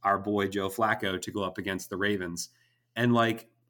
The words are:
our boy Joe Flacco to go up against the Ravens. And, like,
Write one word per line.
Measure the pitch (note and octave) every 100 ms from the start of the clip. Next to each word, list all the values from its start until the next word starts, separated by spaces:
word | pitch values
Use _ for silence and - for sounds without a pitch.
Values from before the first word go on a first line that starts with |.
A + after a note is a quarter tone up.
our | G2 G2
boy | G2+ G#2 G2
Joe | G2+ F#2+
Flacco | F#2+ A2 A2 G2+ F#2
to | -
go | G2+
up | F#2+ -
against | F#2+ F#2+ -
the | F#2+
Ravens. | G2+ G#2 F2+ E2+ - _ _ _ _ -
And, | A#2+
like, | A#2+ A2+ A2+ - _ _